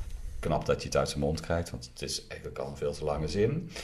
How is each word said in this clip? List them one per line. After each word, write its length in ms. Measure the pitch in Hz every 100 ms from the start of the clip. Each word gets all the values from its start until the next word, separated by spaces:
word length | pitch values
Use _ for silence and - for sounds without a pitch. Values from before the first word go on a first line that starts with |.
| - - - -
Knap 260 | - 69 -
dat 140 | 69
je 60 | 69
het 80 | 69
uit 120 | 69
zijn 120 | 71
mond 200 | 71 80
krijgt, 300 | - 85 87
want 200 | 62 -
het 100 | -
is 240 | 71 - -
eigenlijk 300 | - 73 71
al 60 | 65
een 80 | 69
veel 160 | 73
te 120 | 71
lange 240 | 76 73 78
zin. 420 | 95 113 156 - -